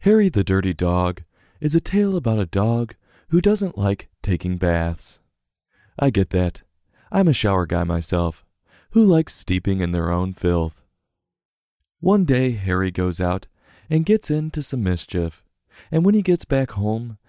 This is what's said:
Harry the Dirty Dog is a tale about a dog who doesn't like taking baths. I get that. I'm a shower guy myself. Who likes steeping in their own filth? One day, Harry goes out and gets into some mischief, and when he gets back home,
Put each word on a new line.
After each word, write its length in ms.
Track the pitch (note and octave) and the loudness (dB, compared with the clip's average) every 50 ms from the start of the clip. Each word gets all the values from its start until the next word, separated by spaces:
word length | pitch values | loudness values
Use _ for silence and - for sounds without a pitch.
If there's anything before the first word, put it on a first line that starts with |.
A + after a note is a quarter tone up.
| - | 4
Harry 260 | F#3+ G#3+ A3 G#3+ F#3+ | 4 4 6 4 4
the 160 | D3+ G#2 G2 | 2 2 0
Dirty 280 | F2+ F#2+ F#2+ F#2 F#2+ F2 | 2 2 0 2 0 -2
Dog 500 | - F2+ F2 F2 F2+ F2+ F2+ F2+ - - _ _ _ _ _ _ _ | 0 0 0 2 2 0 0 -2 -6 -12 _ _ _ _ _ _ _
is 160 | D3 D3+ C#3+ | -4 0 0
a 60 | E3+ | 0
tale 340 | - - - G3 G#3 G3 F#3+ | -2 0 0 0 0 2 0
about 240 | F3+ C3 A#2 A2+ G#2+ | -2 -2 0 0 0
a 60 | G2+ | -2
dog 500 | E2 - G2 G2+ A2+ A#2 A#2 A#2+ A2 - _ _ _ _ _ _ _ | -2 0 0 0 0 0 -2 -2 -6 -10 _ _ _ _ _ _ _
who 100 | - F3 | 0 2
doesn't 360 | E3+ G3+ G#3 G3+ G3+ F#3 - - | 4 2 0 2 -2 -6 -4 -2
like 300 | G2+ G2+ G2 - - - _ _ | -2 -2 -2 -2 -6 -20 _ _
taking 340 | - - F#2+ E2+ - F2+ F2+ | -4 -2 -2 -2 -2 -4 -4
baths. 640 | F2+ F#2 F2 E2+ E2+ E2 E2+ E2 - - - - - _ _ _ _ _ _ _ _ _ _ _ _ _ _ _ - | -2 0 0 0 0 0 -2 -4 -8 -10 -18 -20 -20 _ _ _ _ _ _ _ _ _ _ _ _ _ _ _ -2
I 100 | - C#3 | 0 0
get 200 | A2 F#2+ F#2+ - | 2 2 -2 0
that. 320 | - F#2 F2+ F2 - - - _ _ _ _ _ _ _ _ _ | 0 0 0 0 -2 -6 -18 _ _ _ _ _ _ _ _ _
I'm 160 | - F#3+ G3 F3 | 0 2 2 4
a 60 | C#3 | 2
shower 320 | - - G#2 G2 F#2+ F2+ | 2 2 2 2 2 0
guy 180 | D#2+ F#2 E2+ E2+ | 0 -2 -2 -2
myself. 640 | E2+ E2+ F2 E2 - - F2 F2 E2+ D#2+ - _ _ _ _ _ _ _ _ _ _ | 0 -2 -4 -2 -2 -2 0 0 -2 -4 -6 _ _ _ _ _ _ _ _ _ _
Who 120 | - A3 A3+ | 2 4 4
likes 320 | G3+ F3 D#3+ D#3+ - - | 6 4 4 2 0 -6
steeping 460 | - - - F#2 F#2 - - G2 F#2+ | -14 -4 -2 -2 -2 0 0 -2 0
in 100 | F#2 E2+ | 0 -2
their 180 | F2 E2+ E2 E2+ | -2 -2 -2 0
own 240 | F2 F2 F2+ F#2 F#2 | 0 -2 -2 -4 -6
filth? 500 | - - F2+ F2 E2+ E2 E2 - _ _ _ _ _ _ _ _ _ _ _ _ _ _ _ _ _ _ _ _ _ _ _ _ _ | -2 0 0 2 2 0 -2 -6 _ _ _ _ _ _ _ _ _ _ _ _ _ _ _ _ _ _ _ _ _ _ _ _ _
One 240 | D#3 F3 G3+ G#3 F#3+ | 0 2 4 4 4
day, 280 | D3 C3+ B2 C3 B2+ | 2 2 2 2 0
Harry 400 | A#2+ G#2+ G2 G2 F2+ F2+ F#2+ F#2 | -2 -2 -2 -2 0 0 0 -2
goes 280 | F2+ - F#2 F#2 F2+ E2 | -2 -2 -2 -2 -2 -2
out 280 | F#2 F2 F2+ F#2 - - _ _ _ _ _ _ _ - | -2 -2 -2 -2 -6 -12 _ _ _ _ _ _ _ -2
and 160 | D#3 D#3+ D#3+ | -2 0 2
gets 260 | D#3+ G#3 G#3+ - - | 2 0 0 0 -2
into 320 | D3+ D3+ D#3 D#3 - D#3 C#3+ | -4 -2 -4 -4 -6 -8 -8
some 200 | - - B2+ A2 | -6 -4 -2 0
mischief, 600 | F#2 F2+ F2 - - - F2+ E2+ E2 D#2+ _ _ _ _ _ _ _ _ - - _ | 0 -2 -2 -4 -6 -4 -4 -4 -4 -6 _ _ _ _ _ _ _ _ -20 -16 _
and 140 | - D#3+ E3+ | -2 2 2
when 100 | F#3+ G#3 | 4 2
he 60 | G#3+ | 2
gets 240 | G3 F#3 F3+ E3+ - | 2 2 0 0 0
back 260 | _ C#3+ C3+ C3+ - | _ -2 -2 -2 -2
home, 460 | - G2 G2+ G#2+ A2 A2+ A#2 A#2+ A2 - _ | -4 -4 -2 -2 -2 -4 -6 -10 -14 -16 _